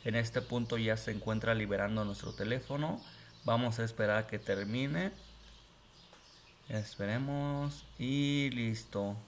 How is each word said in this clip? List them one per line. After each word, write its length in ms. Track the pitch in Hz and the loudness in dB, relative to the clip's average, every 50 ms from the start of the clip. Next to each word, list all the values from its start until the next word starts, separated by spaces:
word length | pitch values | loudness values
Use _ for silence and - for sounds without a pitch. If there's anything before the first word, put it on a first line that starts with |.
| - | -2
En 100 | 117 107 | 2 2
este 300 | 117 117 113 - 127 - | 2 2 2 0 -2 -2
punto 340 | - 123 123 120 113 120 | 0 0 0 2 2 0
ya 180 | 113 113 110 110 | 2 2 2 2
se 140 | 110 - - | 2 0 -2
encuentra 460 | 110 104 - 113 110 110 113 113 113 | -4 -2 0 0 0 2 4 2 2
liberando 500 | 110 107 101 101 98 101 104 110 110 107 | 2 2 2 2 2 2 2 2 0 0
nuestro 280 | 101 98 - - - - | 0 -2 -4 -6 -8 -4
teléfono. 640 | - 101 107 120 - - - 139 143 151 160 - - - - - - - - - - - | -4 -2 0 0 -2 -2 -4 -2 0 0 0 -2 -4 -8 -14 -18 -20 -20 -20 -20 -6 0
Vamos 360 | - 113 120 123 120 113 117 | 2 4 4 4 2 2 0
a 40 | 117 | 0
esperar 340 | 113 - - 110 104 104 | -2 0 2 4 4 4
a 100 | 110 110 | 4 2
que 100 | - - | 0 -4
termine. 760 | 101 - - 98 98 101 104 113 127 135 139 147 170 185 196 196 - - - - - - - - - - - - - - - - - - - - - - - - - - - - - - - | -6 0 0 0 0 0 -2 0 0 0 0 0 0 0 -2 -4 -8 -16 -18 -20 -20 -20 -20 -20 -20 -20 -20 -20 -20 -20 -20 -20 -20 -20 -20 -20 -20 -20 -20 -20 -20 -20 -20 -20 -20 -8 -4
Esperemos 1160 | 120 110 104 - - - 101 101 107 123 135 139 143 143 143 143 143 143 143 143 143 - - - - | -4 -4 -4 -4 -6 -4 -2 0 0 0 0 0 0 0 0 0 0 0 0 -2 -4 -6 -12 -16 -8
y 540 | - 123 127 135 143 143 143 143 143 139 139 | -4 -2 0 2 2 4 4 4 2 2 2
listo. 680 | 123 120 117 113 110 110 - - - 101 101 101 101 110 - | 0 0 0 0 0 -2 -4 -4 -2 -2 0 0 -2 -4 -8